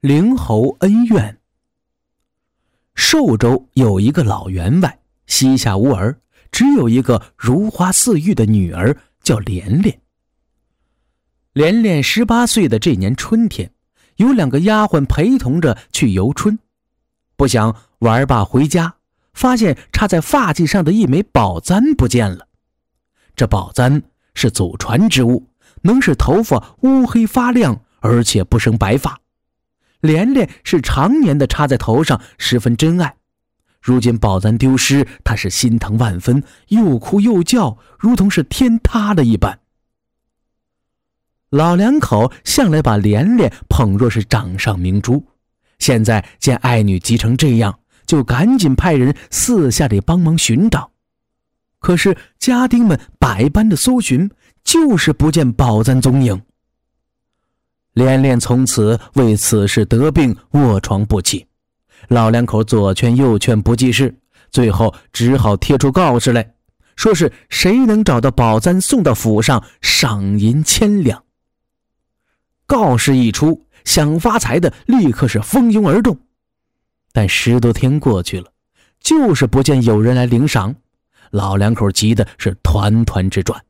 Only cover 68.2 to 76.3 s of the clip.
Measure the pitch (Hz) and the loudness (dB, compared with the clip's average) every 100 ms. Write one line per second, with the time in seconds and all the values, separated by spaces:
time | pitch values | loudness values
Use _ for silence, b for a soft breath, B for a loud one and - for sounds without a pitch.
68.2 | 127 127 117 110 175 185 - 262 156 113 | 0 0 2 2 2 0 0 0 0 0
69.2 | 113 107 110 123 B B - - 127 107 | 0 0 0 -2 B B -4 -2 -2 -2
70.2 | 98 104 107 131 156 - 208 208 147 98 | -2 0 0 0 0 0 0 2 0 -4
71.2 | _ _ _ _ _ _ _ _ _ _ | _ _ _ _ _ _ _ _ _ _
72.2 | _ _ _ _ _ 269 202 120 - 131 | _ _ _ _ _ 0 2 0 2 2
73.2 | 117 101 151 160 _ b - - 147 160 | 2 0 0 -2 _ b -4 0 0 0
74.2 | 233 180 113 135 170 B B 247 165 113 | 0 -2 0 0 -2 B B 2 2 0
75.2 | 131 107 - 240 240 214 202 175 233 165 | -2 -2 -2 0 2 2 2 0 0 -6
76.2 | _ | _